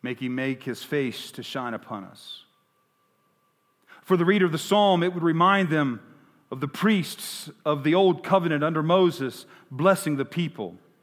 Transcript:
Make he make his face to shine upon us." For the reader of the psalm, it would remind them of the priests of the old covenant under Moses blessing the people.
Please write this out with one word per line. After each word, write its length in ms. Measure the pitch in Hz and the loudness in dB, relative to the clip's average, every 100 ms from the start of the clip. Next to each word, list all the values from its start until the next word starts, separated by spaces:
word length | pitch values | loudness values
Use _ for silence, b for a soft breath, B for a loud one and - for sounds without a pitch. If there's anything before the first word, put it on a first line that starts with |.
Make 160 | 127 123 | -10 -8
he 100 | 127 | -6
make 360 | 127 131 131 | -4 -4 -6
his 180 | 131 117 | -8 -10
face 480 | - 147 131 - - | -6 -4 -4 -6 -14
to 100 | - | -14
shine 300 | 120 139 123 | -10 -8 -8
upon 300 | 110 - 107 | -10 -10 -12
us." 420 | 92 - - - _ _ _ _ _ _ _ _ _ _ _ _ _ _ _ B | -12 -20 -20 -20 _ _ _ _ _ _ _ _ _ _ _ _ _ _ _ B
For 140 | - 180 | 0 2
the 80 | |
reader 220 | 170 208 180 | 4 4 2
of 60 | |
the 60 | 156 | 0
psalm, 460 | - 208 202 180 | 0 4 6 4
it 100 | 175 | 2
would 80 | 175 | 0
remind 460 | 165 165 180 196 185 | 0 2 4 4 2
them 320 | 156 143 117 - b b b _ | 0 0 -4 -12 b b b _
of 100 | 131 | -8
the 80 | 143 | -8
priests 800 | - 202 208 151 - - - - - | 0 2 2 0 -8 -12 -12 -14 -8
of 200 | 156 147 | -4 0
the 100 | 143 | 2
old 300 | 175 190 160 | 4 4 2
covenant 400 | - 190 170 147 | 2 2 2 0
under 180 | 151 160 | 0 0
Moses 640 | 156 185 180 - 135 - - B B | 2 4 4 2 -8 -8 -20 B B
blessing 460 | 131 175 190 165 143 | 0 2 2 0 -2
the 80 | |
people. 540 | 135 - 165 - 98 90 _ _ | -4 -2 -4 -4 -12 -12 _ _